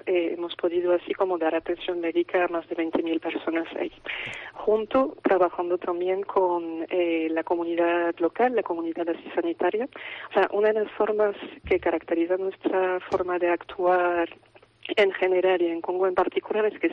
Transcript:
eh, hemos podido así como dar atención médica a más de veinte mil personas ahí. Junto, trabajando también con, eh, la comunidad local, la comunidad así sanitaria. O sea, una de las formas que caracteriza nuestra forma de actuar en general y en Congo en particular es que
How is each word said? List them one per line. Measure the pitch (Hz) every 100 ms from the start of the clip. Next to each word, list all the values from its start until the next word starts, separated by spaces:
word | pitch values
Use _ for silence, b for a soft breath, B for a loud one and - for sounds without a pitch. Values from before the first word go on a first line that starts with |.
eh, | - 180 165 170
hemos | 170 -
podido | 175 175 175
así | 175 -
como | - 190 175
dar | 160
atención | 165 - 170 - 175
médica | 165 170 175 185
a | 175
más | 170 -
de |
veinte | 170 165 170
mil | 165 160
personas | 165 - - 165 170 -
ahí. | 175 - - B B B B
Junto, | - - 220 214 262 269 -
trabajando | - 185 175 - 175 180
también | - 175 180 190
con, | 202 196 185 175 165 165 165
eh, | 180 170 165 160
la | 160
comunidad | 160 170 170 170 170 170 170 170
local, | 165 - 247
la | 226
comunidad | 180 170 165 170 170
así | 165 -
sanitaria. | 180 170 - 180 214 269 B B B B
O |
sea, | 208 190
una | 208 214
de | 220
las | 208
formas | - 208 214 208 196 - - -
que | 185
caracteriza | 175 160 - 170 170 185
nuestra | 190 - - 190 185 185 -
forma | 185 180 180
de | 175
actuar | 170 - - 180 180 175 175 170 - _ - - _ - -
en | 196
general | - 185 185 185 180
y | 170
en | 165
Congo | 175 180 190
en |
particular | 185 180 196 - 214 214
es | 185
que | 170